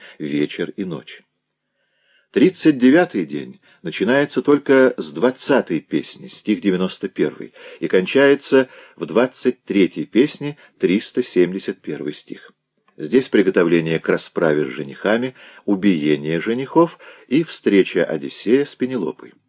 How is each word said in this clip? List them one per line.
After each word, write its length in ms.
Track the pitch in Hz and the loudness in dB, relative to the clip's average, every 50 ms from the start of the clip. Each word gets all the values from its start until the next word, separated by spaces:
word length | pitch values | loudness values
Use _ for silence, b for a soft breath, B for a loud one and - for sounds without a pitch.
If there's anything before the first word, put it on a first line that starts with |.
| B B B | B B B
вечер 560 | B 80 71 73 73 73 - - - 85 78 - | B -8 -6 -4 -4 -4 -4 -4 -6 -8 -8 -8
и 80 | - 98 | -10 -10
ночь. 380 | 90 80 65 - - - - _ _ _ _ _ _ _ _ _ _ _ _ _ _ _ _ _ _ _ _ _ _ | -8 -10 -12 -14 -16 -20 -20 _ _ _ _ _ _ _ _ _ _ _ _ _ _ _ _ _ _ _ _ _ _
Тридцать 480 | - - 131 185 185 - - 160 147 123 | 0 2 2 2 2 2 2 2 4 4
девятый 480 | 123 131 143 175 180 175 - 101 82 | 4 6 6 6 4 2 -2 -4 -6
день 340 | 71 73 71 65 64 - _ b b b b - | -6 -6 -10 -10 -12 -16 _ b b b b -12
начинается 580 | 85 - - 95 110 131 139 147 - - 131 | -10 -6 -2 0 2 2 2 0 0 -2 -2
только 540 | - 143 147 139 139 - 135 131 131 127 - | 0 2 2 2 2 4 4 6 6 4 2
с 140 | - - - | -2 -6 -10
двадцатой 680 | - 78 107 131 123 - - - 139 117 - - 85 73 | -4 -2 -2 -2 -2 -2 -2 0 0 0 0 0 -4 -6
песни, 460 | - _ - 71 - - - - - | -4 _ -4 -4 -4 -6 -12 -18 -18
стих 340 | - - - - 107 104 87 | -20 -20 -8 -4 -4 -4 -2
девяносто 480 | 80 101 92 90 92 92 - - - | 0 0 0 0 -2 -4 -6 -8 -10
первый, 460 | 95 - - 82 - - - - - B B B B B B | -8 -4 -4 -4 -4 -4 -8 -16 -18 B B B B B B
и 80 | 82 | -4
кончается 800 | 87 - 95 92 - - 135 143 139 143 135 - - 139 135 127 B B B B B B | 0 0 0 0 0 2 4 4 4 4 2 0 2 2 2 2 B B B B B B
в 100 | - 82 | -12 -10
двадцать 580 | 76 85 107 127 127 - - - 127 127 - _ | -4 0 0 0 0 -2 -4 -4 -4 -4 -4 _
третьей 420 | - 95 101 87 - - 82 76 | -2 0 2 2 2 0 -6 -10
песне, 520 | - - 107 139 151 - - 147 147 147 b b b b - | -2 0 2 2 2 -2 -6 -10 -10 -10 b b b b -2
триста 420 | 95 85 92 110 - - - 131 | 0 0 0 -2 -4 -4 -6 -6
семьдесят 600 | 120 - - - 90 87 95 95 - - 98 - | -6 -2 0 2 2 2 0 -6 -8 -10 -10 -10
первый 320 | _ - 76 - 65 73 73 | _ -12 -12 -10 -10 -10 -12
стих. 380 | - - - - - - - _ _ _ _ _ _ _ _ _ | -12 -16 -20 -20 -20 -20 -20 _ _ _ _ _ _ _ _ _
Здесь 300 | - 76 73 - 127 127 | -14 -4 0 2 2 2
приготовление 720 | - - 107 92 95 - 98 87 82 85 85 80 80 80 78 | 4 2 2 4 4 2 2 2 4 2 2 2 0 -2 -2
к 80 | - | -2
расправе 580 | - 90 85 - - - 85 85 78 73 76 71 | -2 -2 -2 -4 -8 -4 0 0 2 2 0 -2
с 40 | 65 | -4
женихами, 680 | 65 78 71 69 65 - - 98 110 117 127 131 127 B B B B B B | -6 -10 -10 -12 -10 -6 -2 0 0 0 -2 -6 -8 B B B B B B
убиение 720 | - 101 92 95 101 90 78 73 76 76 71 73 78 82 82 | -4 -2 0 2 2 2 2 2 0 0 0 0 -2 -4 -4
женихов 580 | - 107 117 127 135 - - 165 170 - - B B B B B B | -2 -4 -4 -4 -6 0 2 2 2 2 -2 B B B B B B
и 160 | B 123 160 165 | B -2 -2 -2
встреча 600 | - - - - 107 101 95 90 - - 90 78 | -2 -8 -6 -2 2 4 4 2 2 0 -2 -2
Одиссея 580 | - 82 76 69 67 - - - 98 123 139 143 | -2 -4 -6 -8 -10 -14 -8 -2 0 0 0 0
с 100 | - - | -2 -6
Пенелопой. 600 | - 127 127 131 117 87 - - - - - _ _ _ | -8 -6 -6 -4 -4 -6 -6 -8 -10 -16 -20 _ _ _